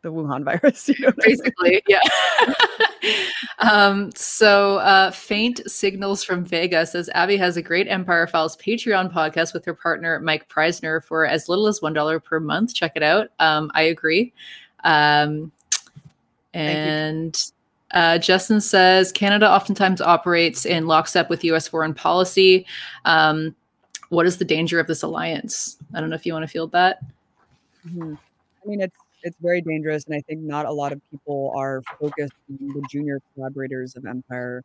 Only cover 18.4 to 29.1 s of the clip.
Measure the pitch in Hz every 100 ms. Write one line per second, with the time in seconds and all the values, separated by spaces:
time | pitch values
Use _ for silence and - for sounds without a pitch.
18.4 | - 214 - 190 185 185 185 - 202 208
19.4 | 208 196 - 196 190 185 170 170 180 170
20.4 | 170 - - 170 160 160 165 180 - 170
21.4 | 165 160 - 165 156 151 165 175 180 -
22.4 | 190 185 185 - - - - 160 156 156
23.4 | 160 - _ _ _ - - 170 170 175
24.4 | 185 156 170 170 160 160 160 165 165 160
25.4 | - - - - - 170 160 160 175 160
26.4 | 160 165 165 175 185 - - _ _ _
27.4 | _ _ _ _ 165 175 160 151 _ _
28.4 | _ _ 208 202 190 _ _